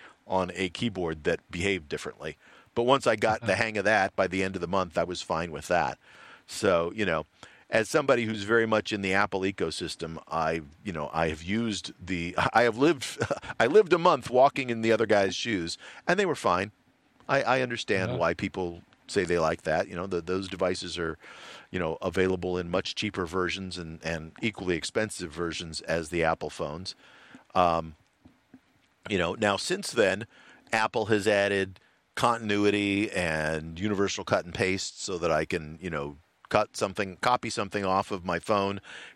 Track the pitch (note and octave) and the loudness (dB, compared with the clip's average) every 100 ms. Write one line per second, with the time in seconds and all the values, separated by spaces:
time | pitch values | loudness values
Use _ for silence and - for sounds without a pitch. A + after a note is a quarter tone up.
0 | - - - F#2+ F2+ F2 F#2+ - A#2+ F#2+ | -18 -20 -4 -2 -2 -2 -4 -2 -4 -2
1 | E2+ D#2 D#2+ E2 - E2+ G2+ F#2+ D2 D2+ | -4 -2 -2 -2 -4 -4 -2 -2 -4 -8
2 | - - D#2 - - - _ - A#2+ C3+ | -8 -10 -10 -12 -16 -20 _ -2 2 4
3 | B2 A2 A2 A2 A#2 F#2+ A2+ G#2+ G2 G#2+ | 4 2 2 0 0 0 0 0 2 4
4 | G2 - F#2+ F#2+ F#2+ F#2+ E2+ G2 F2+ F2 | 2 0 0 0 -2 -2 -2 0 0 -2
5 | E2+ F2 - E2 E2+ D2 - F2 C#2 B1 | -2 -4 -4 -4 -4 -6 0 2 2 -4
6 | - - - - - - G#2 F2 E2+ G#2+ | -14 -20 -20 -20 -14 0 4 4 2 -2
7 | G2 D#2+ D2+ _ - - - A2 A2 D#3 | 0 0 -4 _ -20 -20 -2 0 2 2
8 | C#3 B2 A2+ G#2+ G2 A#2 A2+ A2 - G#2 | 4 2 2 -2 2 4 4 2 0 -2
9 | G2 F#2+ G2+ G2 F#2+ G2 E2 - E2+ - | 2 2 2 0 -2 -2 -4 -4 -8 -8
10 | E2 D#2+ - E2 D#2+ E2 C#2+ D2+ G#2 E2+ | -10 -10 -4 -2 0 0 -4 -12 -8 -6
11 | D2 E2 E2 D#2 E2+ G#2+ A#2 F#2+ - - | -4 0 0 -2 -4 -2 -2 -4 -8 -12
12 | F2 F2+ E2+ - F2 A2 A#2+ A2 D3 D3+ | -6 -4 -2 -2 2 4 4 4 2 2
13 | - - - - - - A#2 F#3+ F#3+ E3+ | -4 -6 -4 -4 -6 0 4 6 6 4
14 | F3 D3 A2 B2 C#3 - B2+ A2+ A2+ A2 | 4 4 4 6 6 4 -4 0 4 4
15 | A2 G#2 G2 F2 B2+ G2+ E2 - - - | 6 4 4 0 -2 -2 -2 -8 -12 -6
16 | - F#3 G3 C#3 G#2+ F2+ G2+ - _ _ | 0 2 0 0 2 2 0 -6 _ _
17 | _ _ - C#3 A#2 C3 B2+ A#2+ - G2 | _ _ -2 0 2 2 0 -2 0 0
18 | F#2 B2 E2+ F2 G2 - F2+ E2+ - _ | 0 0 0 0 -4 -4 -6 -8 -16 _
19 | - G#2 E2+ F2 D#2+ E2 - D#2+ G2 F#2 | -6 -2 2 2 2 0 0 0 -2 -6
20 | F#2+ F2+ E2 F#2 G2 G2 F#2 F#2 F2+ E2 | -4 -4 -2 -4 -6 -2 -2 -2 -6 -6
21 | E2 D#2+ - - - - - F#2 E2 D#2+ | -6 -8 -14 -20 -18 -20 -8 -4 -2 -2
22 | F#2+ F2 F#2 F#2 F#2 F2+ E2+ F#2 - - | -2 2 2 2 -2 -4 -2 -2 -2 -4
23 | G#2+ G2 F2 F#2 F2+ F#2+ F#2+ F2+ E2 E2 | -6 -4 -4 -2 -2 -4 -8 -10 -12 -8
24 | D#2+ E2 D#2+ - A#2 - F2+ E2+ - A#2 | -6 -6 -8 -8 -6 -4 -2 -2 -2 -4
25 | A2 - F2 D2+ F2 D#2 E2+ D#2 - E2 | -4 -4 -10 -6 -6 -6 -8 -8 -4 -4
26 | D#2 F2 D#2+ E2 D2+ - D#2+ D#2 F#2+ - | -2 0 0 0 -4 -8 -8 -8 -12 -16
27 | - - - - _ F#2+ F2+ E2 E2 D#2 | -20 -20 -20 -20 _ 2 4 2 -2 -10
28 | _ _ - _ _ - _ _ _ _ | _ _ -20 _ _ -20 _ _ _ _
29 | - G2 E2+ A#2 G#2 G2 - F#3 G3 A#2+ | -2 0 0 2 2 2 0 -4 -2 2
30 | G2+ F#2+ A2 - - - _ A2+ A2 A2+ | 4 2 -4 -16 -20 -20 _ 0 0 0
31 | G#2 G#2+ G2 G2+ G2+ G2 F#2+ F#2+ _ _ | 2 2 4 4 4 2 -2 -6 _ _
32 | _ - A#2+ A#2 A2 G#2 G#2 G2+ G2+ G2+ | _ 0 2 2 0 2 4 4 2 0
33 | G#2+ F#2 F2 D#2 D#2 D#2+ D#2+ E2 G#2 G2 | 0 0 -2 0 -2 -2 -6 -4 -2 2
34 | G2 - F#2+ G2 E2+ - F#2+ F#2 - - | 0 -2 0 0 0 -2 0 0 -6 -10
35 | - F2+ E2+ D#2 D#2+ F2 D2+ D#2+ F2+ D#2 | -8 -4 0 0 0 -4 -6 -10 -8 -6
36 | D2 C#2+ _ _ - G#2+ G#2+ - G#2 F#2 | -8 -10 _ _ -2 0 0 -2 -4 -2
37 | G2 F2+ B2 B2 A#2 A2 G2+ G#2 G2 F#2+ | -6 -2 0 0 0 -4 -4 -2 0 0
38 | G2+ G2 F2 E2+ - G#2 G2 G2 - - | 0 -4 -2 -2 0 2 2 -2 -10 -18
39 | - | -18